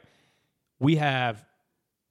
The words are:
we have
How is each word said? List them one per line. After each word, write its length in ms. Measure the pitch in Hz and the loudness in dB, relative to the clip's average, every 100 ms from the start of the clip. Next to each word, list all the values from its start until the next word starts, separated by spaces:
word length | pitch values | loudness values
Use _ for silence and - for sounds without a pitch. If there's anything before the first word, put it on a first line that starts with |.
| _ _ _ _ _ _ _ - | _ _ _ _ _ _ _ -2
we 180 | 139 156 | 0 2
have 460 | 147 131 123 107 - _ _ _ _ _ _ | 0 0 -2 -4 -14 _ _ _ _ _ _